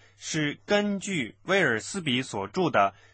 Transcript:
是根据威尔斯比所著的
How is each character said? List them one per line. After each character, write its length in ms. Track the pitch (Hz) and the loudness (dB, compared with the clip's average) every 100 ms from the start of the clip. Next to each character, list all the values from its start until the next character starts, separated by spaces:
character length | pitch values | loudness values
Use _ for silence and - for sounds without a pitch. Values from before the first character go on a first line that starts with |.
| - _ | -20 _
是 420 | - 156 147 - | -8 -4 -2 -4
根 340 | - 208 208 202 | 0 0 2 -2
据 380 | 202 180 104 - | -4 -4 -4 -8
威 200 | - 190 | 0 2
尔 160 | 151 110 | 2 0
斯 220 | - - | -4 -6
比 220 | 156 123 | -2 -2
所 260 | 131 107 98 | -2 -6 -4
著 220 | 180 165 | 0 2
的 240 | 110 98 - - | 4 2 0 -20